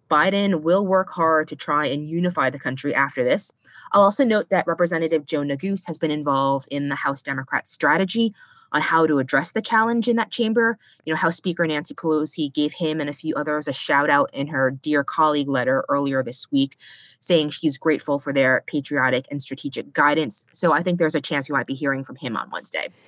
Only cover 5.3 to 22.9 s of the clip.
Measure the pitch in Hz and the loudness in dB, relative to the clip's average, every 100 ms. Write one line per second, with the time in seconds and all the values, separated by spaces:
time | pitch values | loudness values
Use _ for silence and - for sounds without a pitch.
5.3 | 151 143 139 196 196 - 160 156 151 147 | -2 -2 -4 -2 -2 -4 -4 -2 -2 0
6.3 | 135 135 135 - 143 143 139 143 139 143 | 2 2 0 -4 -6 -4 -4 -4 -4 -4
7.3 | 135 135 139 - - 143 165 190 226 226 | -6 -4 -4 -2 0 2 2 0 0 -2
8.3 | - - - - 147 151 165 160 143 131 | -4 -20 -20 -6 -2 2 2 4 2 2
9.3 | 139 170 220 - 220 226 233 233 233 214 | 0 0 -2 0 2 2 2 2 0 0
10.3 | - 220 226 226 233 _ _ - 160 170 | -2 0 2 2 0 _ _ -6 -2 0
11.3 | - 185 175 165 151 - - 165 156 156 | 0 -2 -2 0 0 -2 -2 0 0 0
12.3 | - 143 147 147 - 160 156 143 143 156 | 0 -2 -2 -2 -2 -2 -2 -4 -6 -4
13.3 | 143 147 151 147 139 - 143 151 143 139 | -4 -2 -2 -2 -4 0 2 4 2 2
14.3 | 131 143 143 131 135 151 147 139 - 156 | -2 -4 0 0 -2 -2 0 0 2 2
15.3 | 147 139 135 123 135 - 143 139 135 120 | 2 0 0 0 0 0 0 0 -2 -2
16.3 | - - 139 135 - - - - - - | -2 0 0 0 -4 -18 -18 -18 -2 2
17.3 | 170 151 - 156 135 160 151 - 143 143 | 2 2 0 0 0 0 0 0 -4 -2
18.3 | 139 131 127 - 147 135 143 131 147 - | 2 2 2 0 -4 -2 0 0 0 -2
19.3 | 143 - 139 285 - - - 147 151 139 | -2 -2 -4 -8 -8 -6 0 2 2 2
20.3 | - - - 170 151 180 175 156 156 - | 0 0 0 2 2 0 0 2 0 -2
21.3 | 147 135 135 135 135 143 135 135 127 131 | -4 -2 -4 -4 -4 -2 -4 -6 -10 -8
22.3 | 87 60 - - 78 - | -6 -8 -6 -4 -4 -8